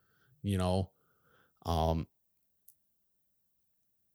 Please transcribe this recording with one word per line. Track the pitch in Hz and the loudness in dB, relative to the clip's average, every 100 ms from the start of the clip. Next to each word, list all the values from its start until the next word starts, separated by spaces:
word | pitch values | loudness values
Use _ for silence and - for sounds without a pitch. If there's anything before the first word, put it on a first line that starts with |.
| _ _ _ _ | _ _ _ _
You | 101 95 | -2 0
know, | 90 92 92 _ _ _ _ _ _ _ | 2 0 -2 _ _ _ _ _ _ _
um, | - 85 80 80 - _ _ _ _ _ _ - _ _ _ _ _ _ _ _ _ _ _ _ _ | -4 0 2 0 -4 _ _ _ _ _ _ -20 _ _ _ _ _ _ _ _ _ _ _ _ _